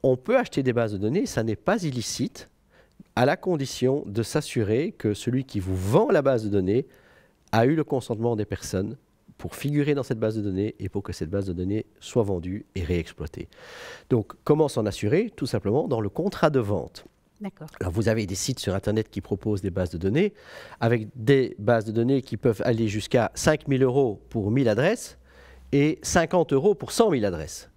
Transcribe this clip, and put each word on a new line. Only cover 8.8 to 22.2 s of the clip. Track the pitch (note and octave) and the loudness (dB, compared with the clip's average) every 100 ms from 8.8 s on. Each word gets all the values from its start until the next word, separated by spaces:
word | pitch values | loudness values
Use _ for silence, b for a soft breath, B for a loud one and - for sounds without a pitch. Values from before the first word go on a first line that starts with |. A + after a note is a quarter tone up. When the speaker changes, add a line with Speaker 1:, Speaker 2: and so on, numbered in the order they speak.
| G#2 - _ _ _ - | -4 -8 _ _ _ -16
Speaker 1:
pour | - - | -14 -8
figurer | C#3 D3 C#3+ | -2 0 0
dans | C#3+ | 0
cette | B2 A2+ | -2 -2
base | A2 A2 | -2 -2
de | |
données | G#2 F#2+ G#2 - | -2 -2 -2 -4
et | G2 | -6
pour | G2+ | -6
que | G2 | -8
cette | F#2 D#2+ | -8 -4
base | G2 | -4
de | F#2+ | -4
données | F2 F#2 G#2 - _ | -4 -2 -4 -6 _
soit | - B2+ | -4 0
vendue | G2+ F#2 F2 G2 - | 0 -2 -4 -8 -10
et | - | -10
réexploitée. | E2 F2+ E2 - D#2+ - - B B B B B B | -2 -2 -2 -10 -12 -10 -14 B B B B B B
Donc, | B2 G#2 - | 0 0 -10
comment | - D3+ D3+ | 2 4 4
s'en | - G#2+ | 2 -2
assurer ? | - G#2 D#3 A3+ - | -2 0 0 0 -4
Tout | |
simplement | C#3 G#2+ G2 A#2+ A3 | -4 -2 0 0 0
dans | A#2+ | -2
le | G#2 | -2
contrat | - F#3 - D#3 | -2 -4 2 2
de | C#3+ | 2
vente. | G#2 G2+ B1 - - _ _ _ | 0 -4 -4 -14 -20 _ _ _
Speaker 2:
D'accord. | G3+ - D#3 - | -14 -12 -18 -6
Speaker 1:
Alors, | F2+ | -4
vous | F2 A2 | 0 2
avez | A2 | 0
des | G2+ F#2+ | -2 -4
sites | - B2+ | -4 -4
sur | - | -2
Internet | F#2+ G#2 G#2+ G#2+ | -2 0 0 -2
qui | - | -8
proposent | - G2+ A2 G#2 | -6 -4 -2 -2
des | F#2+ | -2
bases | F#2 F2+ | -2 -4
de | E2 | -2
données, | F#2+ B2 G3+ - B B B B | 0 2 0 -2 B B B B
avec | A#2 A#2 G#2+ | 0 0 -2
des | - A2 C#3 B2 - | -6 4 4 4 -2
bases | G#2 A#2 | 2 2
de | G#2+ | 2
données | A2 A#2 C#3 | 0 2 2